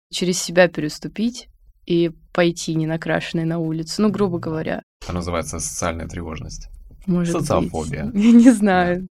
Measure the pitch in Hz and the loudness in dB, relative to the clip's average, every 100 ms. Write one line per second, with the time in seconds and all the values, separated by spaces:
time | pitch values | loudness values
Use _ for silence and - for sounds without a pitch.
0 | _ - 180 180 - 170 180 175 151 - | _ -4 -2 -2 0 4 4 2 -8 -8
1 | 156 - 226 247 - _ _ _ - 170 | -10 -4 -4 -6 -14 _ _ _ -2 0
2 | 170 165 - - 175 170 - 160 156 160 | 0 -4 -6 0 0 0 -4 -2 -2 -4
3 | 160 160 - 170 165 170 160 160 160 - | -2 -2 -2 -4 -2 -2 -4 -4 -6 0
4 | 214 196 202 170 165 156 160 - - _ | 0 2 -2 -2 -6 -6 -6 -6 -10 _
5 | - 87 87 85 76 80 76 - 90 82 | -8 -6 -4 -4 -4 -6 -8 -6 -4 -6
6 | 82 87 82 80 78 - - - - - | -8 -10 -10 -10 -12 -14 -16 -20 -20 -10
7 | - 180 170 170 147 90 82 80 78 - | -2 -2 0 -2 0 0 0 -4 -6 -6
8 | - 196 220 233 233 220 208 185 175 180 | -4 2 8 10 10 8 4 2 2 -2
9 | 185 | -6